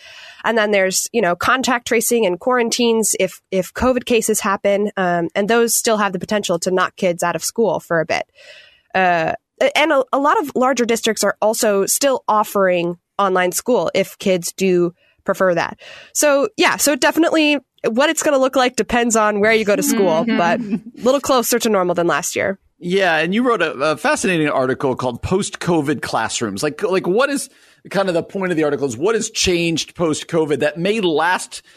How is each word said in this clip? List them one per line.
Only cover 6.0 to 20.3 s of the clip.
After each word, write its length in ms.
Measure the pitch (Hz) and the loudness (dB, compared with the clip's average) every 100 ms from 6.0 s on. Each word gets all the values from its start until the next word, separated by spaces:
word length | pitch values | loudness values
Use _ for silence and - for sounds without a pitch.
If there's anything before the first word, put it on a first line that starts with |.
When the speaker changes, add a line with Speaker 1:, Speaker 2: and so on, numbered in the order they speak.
| 202 | 0
Speaker 1:
the 40 | 185 | -2
potential 400 | - 214 208 170 | -4 -2 0 -2
to 100 | 185 | 0
knock 260 | 185 180 - | 0 0 0
kids 260 | 185 175 | -2 0
out 140 | 175 165 | -2 -4
of 80 | |
school 360 | - - 214 143 | -4 -2 0 -2
for 200 | - 170 | -2 -2
a 60 | 160 | 0
bit. 200 | 80 - _ - - - _ _ | -2 -4 _ -20 -20 -20 _ _
Uh, 400 | - 185 170 160 - _ - 269 - | 0 2 2 0 -4 _ -2 0 2
and 160 | 302 | 2
a, 120 | 285 254 | 2 0
a 60 | 262 | 0
lot 180 | 285 403 | 2 0
of 100 | 294 233 | 0 0
larger 280 | 254 254 | 0 2
districts 380 | 226 233 233 214 | 0 0 -2 -2
are 140 | 202 - | -2 0
also 460 | 208 220 226 202 196 | 0 0 0 0 0
still 380 | - 277 254 - | 0 0 0 0
offering 720 | 214 208 208 190 180 170 175 _ - | 0 0 0 2 2 -2 -6 _ -2
online 340 | 202 185 180 | 0 2 0
school 360 | 175 - 240 165 | -2 0 0 0
if 240 | - 190 - | 0 -2 -4
kids 340 | 202 185 170 | 0 0 -2
do 380 | - 190 180 175 - _ _ | -2 2 2 0 -4 _ _
prefer 300 | - 190 185 | -6 0 0
that. 240 | 170 143 - - - - | 0 -2 -6 -18 -20 -10
So, 360 | - 294 277 269 - | 0 2 2 0 0
yeah, 200 | 320 - | 0 2
so 200 | - 294 | 0 2
definitely 640 | 311 320 330 320 302 294 - _ - | 2 2 2 2 2 0 -4 _ -4
what 220 | 226 302 | 0 2
it's 120 | 311 | 0
gonna 160 | 320 285 | 0 2
look 180 | 262 269 | 2 2
like 180 | 247 247 | 0 0
depends 380 | 214 240 240 | -2 0 2
on 240 | 226 208 208 | 2 2 2
where 120 | 214 | 2
you 120 | 220 | 2
go 120 | 208 202 | 2 0
to 60 | |
school, 420 | - 196 190 160 | 0 2 2 2
Speaker 2:
Mm-hmm. 140 | 226 | 0